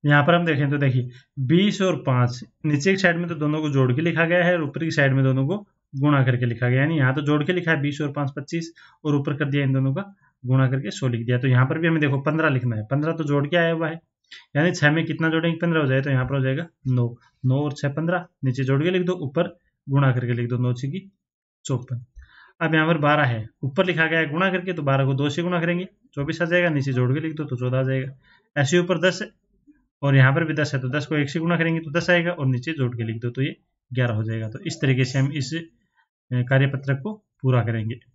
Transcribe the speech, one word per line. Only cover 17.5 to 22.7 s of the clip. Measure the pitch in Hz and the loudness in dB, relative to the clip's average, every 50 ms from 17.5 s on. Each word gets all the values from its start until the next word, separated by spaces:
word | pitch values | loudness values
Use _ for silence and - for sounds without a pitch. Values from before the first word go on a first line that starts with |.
| 127 139 | 0 2
और | 147 147 139 | 0 -2 -4
छह | - - 139 | -4 -4 -4
पन्द्रह, | 139 160 160 170 180 175 175 _ _ _ 135 | -4 -2 -2 -2 -2 -2 -4 _ _ _ -4
नीचे | 131 117 131 135 | -2 -2 0 0
जोड़ | 127 139 139 151 | 2 2 2 2
के | 180 | 2
लिख | 185 180 175 | 0 0 0
दो, | 175 180 | -2 -2
ऊपर | 175 151 123 - 156 135 - - _ _ _ _ _ _ 135 | -4 -6 -4 -2 -2 -2 -2 -4 _ _ _ _ _ _ 0
गुणा | 135 143 139 131 | 2 2 4 4
करके | 120 127 123 120 123 | 2 0 0 -2 -2
लिख | 120 120 117 | -2 -2 -2
दो, | 123 | -2
नौ | 123 123 123 123 | -2 0 -2 -2
छीकी | 123 135 139 160 196 196 196 _ _ _ _ _ _ _ _ _ _ _ | -4 -6 -8 -8 -10 -12 -14 _ _ _ _ _ _ _ _ _ _ _
चौपन। | - 135 120 - - 120 120 - _ _ - - _ _ - - _ _ _ | -6 -6 -6 -4 -8 -10 -10 -10 _ _ -20 -20 _ _ -20 -20 _ _ _
अब | 165 156 | -2 0